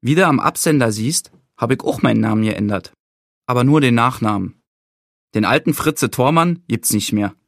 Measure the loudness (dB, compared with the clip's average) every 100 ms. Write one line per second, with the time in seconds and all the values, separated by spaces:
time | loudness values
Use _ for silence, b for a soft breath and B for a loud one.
0 | 0 2 2 2 0 -2 0 2 0 -2
1 | -4 -4 -8 _ _ _ -2 -2 -2 -2
2 | 0 0 0 0 -2 -2 -4 -4 -8 _
3 | _ _ _ _ -4 0 4 4 4 2
4 | 2 0 -4 -2 -6 -10 _ _ _ _
5 | _ _ _ -2 0 0 0 -2 -2 -2
6 | -4 0 2 2 0 -2 _ -6 -2 -4
7 | -2 -2 -4 -6